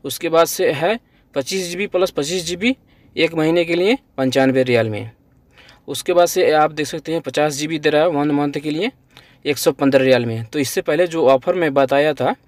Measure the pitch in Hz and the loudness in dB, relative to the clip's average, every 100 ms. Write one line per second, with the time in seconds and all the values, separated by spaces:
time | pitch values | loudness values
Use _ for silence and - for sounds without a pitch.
0 | 139 - 170 160 165 - 175 143 170 233 | -10 -8 2 4 4 2 -2 0 -2 -2
1 | _ _ _ 143 131 190 175 175 202 180 | _ _ _ -8 -4 -6 -6 -6 -4 0
2 | 180 - 147 185 165 175 233 262 _ _ | 0 -2 -4 -4 -6 -2 -2 -2 _ _
3 | _ - 165 165 156 175 165 170 190 262 | _ -2 -2 0 0 0 0 0 0 0
4 | _ - 131 135 135 131 127 120 110 104 | _ -4 0 2 2 2 2 2 0 -6
5 | 113 _ _ _ _ _ - _ - 139 | -12 _ _ _ _ _ -20 _ -12 -8
6 | - 175 175 185 151 151 151 151 143 165 | 0 2 2 2 2 4 2 -2 -8 -8
7 | - 165 143 131 151 135 151 160 151 151 | -6 -6 -4 -2 -2 -2 -6 -2 0 2
8 | 170 147 147 143 147 147 151 156 220 _ | 2 0 0 0 -2 -4 -6 -4 -6 _
9 | _ - _ _ 143 139 170 139 139 135 | _ -20 _ _ -4 0 0 2 2 4
10 | 131 123 120 113 113 151 127 - - 151 | 4 2 2 -6 -6 -4 -4 -4 -2 0
11 | 175 165 131 135 180 180 160 139 135 139 | 0 2 4 4 2 -2 0 2 2 2
12 | 151 147 127 254 | 2 0 -2 -4